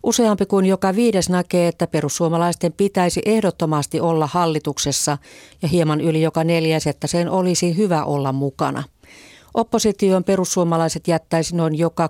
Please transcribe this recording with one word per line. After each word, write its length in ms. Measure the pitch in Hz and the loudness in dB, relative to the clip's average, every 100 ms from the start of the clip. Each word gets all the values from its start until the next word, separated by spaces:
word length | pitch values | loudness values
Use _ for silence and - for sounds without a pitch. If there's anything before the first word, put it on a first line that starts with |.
Useampi 420 | - 226 226 202 196 | -2 2 2 2 0
kuin 200 | 196 190 | 2 2
joka 300 | 190 190 190 | 2 0 2
viides 340 | 240 196 175 | 2 2 0
näkee, 380 | 180 175 180 170 | -2 0 0 0
että 200 | - 170 | 0 -2
perussuomalaisten 840 | 156 147 - 170 165 175 170 175 | -2 -2 -2 0 0 0 0 -4
pitäisi 480 | - 202 196 180 170 - | 0 -2 2 0 0 0
ehdottomasti 720 | 220 202 - 160 151 139 156 | 0 0 -2 -2 -2 -2 -2
olla 300 | 170 160 151 | 0 0 0
hallituksessa 840 | 180 170 156 151 139 143 135 - 143 - - - - | 0 0 -2 -4 -4 -4 -2 -2 -4 -8 -20 -20 -6
ja 60 | 151 | -2
hieman 340 | 175 156 151 | 0 2 0
yli 200 | 165 156 | 0 2
joka 220 | 160 165 | 0 0
neljäs, 440 | 160 165 160 160 151 | 0 0 0 0 -2
että 200 | 143 151 | -4 -4
sen 220 | 175 170 | -2 0
olisi 480 | 185 185 175 175 170 | 0 0 0 0 0
hyvä 260 | 208 165 | 0 0
olla 280 | 147 143 139 | 0 -2 -2
mukana. 520 | 135 139 - 143 135 139 _ - - - - - | -2 -4 -2 -4 -4 -10 _ -20 -20 -20 -20 -6
Oppositioon 720 | - 226 226 214 196 196 185 | -4 0 0 0 2 2 2
perussuomalaiset 840 | 180 190 180 - 170 165 165 160 - | 2 0 0 0 0 2 0 -2 -2
jättäisi 480 | 165 _ 165 160 170 | -2 _ -2 0 -2
noin 220 | 160 156 | 0 0
joka 320 | 165 - | -2 0